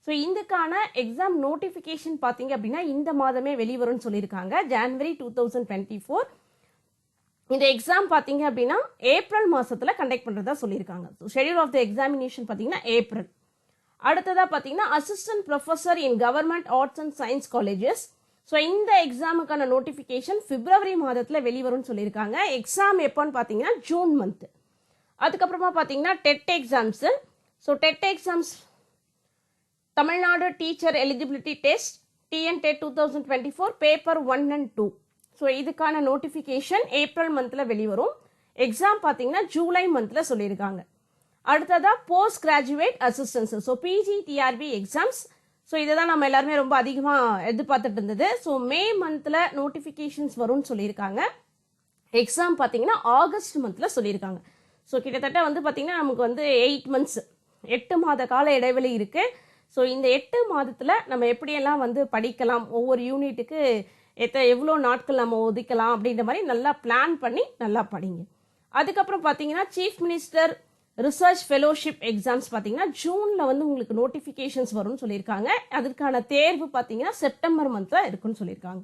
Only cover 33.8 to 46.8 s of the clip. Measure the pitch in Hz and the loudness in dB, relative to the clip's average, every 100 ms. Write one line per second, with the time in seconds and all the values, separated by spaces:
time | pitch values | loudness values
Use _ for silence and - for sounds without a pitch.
33.8 | 302 311 320 320 262 262 285 294 269 - | 2 2 2 -2 0 0 0 -2 -4 -4
34.8 | 208 - _ _ _ _ 285 262 285 - | -4 -4 _ _ _ _ -2 0 -4 -2
35.8 | 311 311 277 269 285 302 285 262 285 381 | -2 0 0 0 -4 -10 -6 -6 -2 -2
36.8 | 494 277 294 339 330 294 254 269 262 214 | 0 0 -2 -2 -2 0 -4 -4 -2 -2
37.8 | 214 196 359 587 _ _ _ - 254 220 | -2 0 -2 -4 _ _ _ -2 -2 2
38.8 | 392 415 320 285 254 349 370 302 339 359 | 2 4 2 0 0 -2 -2 -2 2 2
39.8 | 359 294 220 269 320 240 208 196 202 190 | 2 0 0 -2 -2 -2 -2 -4 -6 -6
40.8 | - _ _ _ _ _ - 302 311 349 | -14 _ _ _ _ _ 2 2 6 4
41.8 | 349 480 - 349 392 - 311 294 262 285 | 6 4 2 4 4 2 2 2 2 0
42.8 | 330 247 247 240 262 247 220 214 214 254 | 0 2 0 0 -4 -2 -2 -4 -4 -4
43.8 | 339 381 392 403 339 277 262 240 302 220 | 0 0 0 -2 -2 0 2 0 -4 -6
44.8 | 196 294 403 508 - _ _ _ _ 320 | -4 -2 -2 -2 -12 _ _ _ _ -4
45.8 | 302 311 339 320 277 269 277 294 269 269 | 2 2 4 4 4 4 4 0 2 2